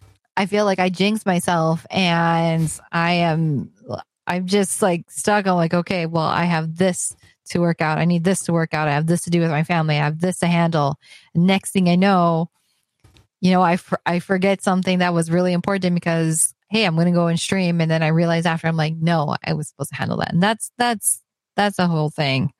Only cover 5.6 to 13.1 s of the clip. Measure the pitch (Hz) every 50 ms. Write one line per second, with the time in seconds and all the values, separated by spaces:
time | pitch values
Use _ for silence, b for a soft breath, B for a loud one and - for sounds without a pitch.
5.6 | 165 165 175 175 170 - 190 180 165 165 165 165 156 151 - - 170 175 170 160
6.6 | 160 160 160 165 185 185 175 - - - - b b b b b _ - - 175
7.6 | 175 170 165 - 165 156 156 151 160 170 175 170 160 185 190 - - - 170 170
8.6 | 160 160 - 156 156 151 143 147 156 160 175 170 - - 170 170 165 165 151 147
9.6 | 160 - 180 170 160 156 151 147 147 147 156 156 170 185 175 - - 170 175 170
10.6 | 170 170 165 156 147 139 147 B B B B B B B - 165 170 185 190 190
11.6 | - - - 196 185 175 175 180 190 202 196 180 175 170 165 160 170 170 _ _
12.6 | _ _ _ _ _ _ _ _ _ _